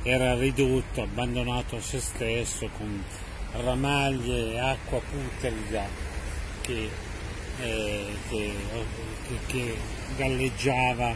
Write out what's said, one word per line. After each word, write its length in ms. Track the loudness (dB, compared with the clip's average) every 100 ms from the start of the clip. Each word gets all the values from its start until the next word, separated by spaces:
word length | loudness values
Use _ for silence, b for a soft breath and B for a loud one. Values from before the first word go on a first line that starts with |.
era 320 | 4 4 6 6
ridotto, 640 | 4 4 6 4 2 -2
abbandonato 760 | -2 0 0 0 0 0 -2 -4
a 40 |
se 180 | -2 -2
stesso, 680 | -2 -2 0 2 0 -2 -4 -4
con 240 | -4 -4 -6 B B B -6 -2
ramaglie 880 | 0 2 4 4 4 2 2 2 0
e 80 | 2
acqua 400 | 2 0 0 -2
putrida 840 | -2 -4 -4 -2 -2 -2 -2 -2 -2 -4 -4 -4 -4 -4 -4 -6
che, 280 | -4 -2 -2 -4 -6 -6 -6 -6 -6 -4
eh, 440 | -2 0 0 0 -2 -6 -4
che, 240 | -2 -2 -2 -4 -2 -4 -4 -6 -6 -4
che, 140 | -4 -2
che 300 | -2 0 -2 -4 -6 -6 0
galleggiava 960 | 2 4 2 2 2 6 4 4 2